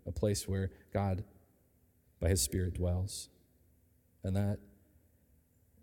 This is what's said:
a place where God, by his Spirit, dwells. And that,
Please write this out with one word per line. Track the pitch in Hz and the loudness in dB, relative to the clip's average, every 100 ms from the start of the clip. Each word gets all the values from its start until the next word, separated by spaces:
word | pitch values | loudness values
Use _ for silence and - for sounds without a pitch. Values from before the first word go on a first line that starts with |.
a | - | -10
place | - 107 101 - | 0 0 0 -2
where | 98 95 - - | -2 -2 -6 -6
God, | 101 101 92 - - _ _ _ _ _ _ _ - | -2 0 -2 -6 -16 _ _ _ _ _ _ _ -2
by | 85 | 2
his | 92 | 4
Spirit, | - 95 90 | 2 0 -2
dwells. | 87 90 90 98 - - _ _ _ _ _ _ _ _ _ | 0 0 0 -2 -6 -14 _ _ _ _ _ _ _ _ _
And | 95 | -2
that, | 95 101 104 - - _ - _ _ _ _ _ _ _ _ | 0 0 -2 -8 -20 _ -20 _ _ _ _ _ _ _ _